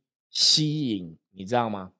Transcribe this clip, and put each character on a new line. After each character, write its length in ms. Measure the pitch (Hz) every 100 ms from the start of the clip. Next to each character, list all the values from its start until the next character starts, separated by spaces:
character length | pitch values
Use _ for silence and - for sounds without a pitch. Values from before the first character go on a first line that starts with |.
| _ _ _
吸 580 | - - 156 156 156 135
引， 260 | 101 85 80 _
你 120 | 92 95
知 80 |
道 160 | 120 113
吗？ 220 | 104 92 _